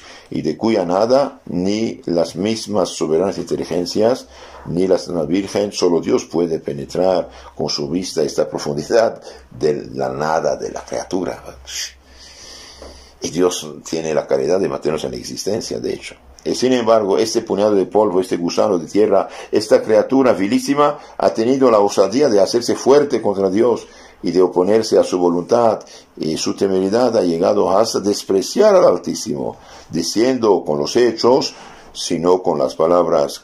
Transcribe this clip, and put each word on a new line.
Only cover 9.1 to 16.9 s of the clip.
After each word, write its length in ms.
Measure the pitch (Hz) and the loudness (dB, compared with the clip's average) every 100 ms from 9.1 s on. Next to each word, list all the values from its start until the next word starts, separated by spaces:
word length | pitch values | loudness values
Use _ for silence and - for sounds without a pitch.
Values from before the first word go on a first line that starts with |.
| - - - - | -2 -14 -20 -20
de 400 | 62 76 73 50 | -4 -2 -2 -6
la 160 | 65 65 | -8 -6
nada 460 | 67 76 82 76 69 | -4 -2 -2 -2 -4
de 140 | 52 | -8
la 140 | - | -12
criatura? 580 | - 62 - 90 87 - - - - - - - _ - - - - - - - - - - _ | -10 -10 -6 -6 -6 -8 -14 -20 -16 -12 -12 -16 _ -20 -20 -20 -20 -20 -20 -20 -20 -20 -20 _
Y 80 | - | -8
Dios 360 | 82 90 - 76 73 - | -2 0 -2 -10 -16 -8
tiene 260 | 80 80 | -6 -2
la 120 | 76 - | -2 -2
caridad 340 | 67 67 92 | -2 0 0
de 80 | 85 | -2
mantenernos 340 | 67 - 78 | -4 -4 -4
en 100 | 71 | -6
la 40 | 62 | -10
existencia, 640 | 60 62 - 104 - 60 | -12 -10 -6 -6 -6 -8
de 140 | 78 | -6
hecho. 200 | - - - - - - | -8 -12 -20 -20 -12 -6
Y 80 | |
sin 180 | 127 123 | -2 0
embargo, 460 | 127 113 | 2 4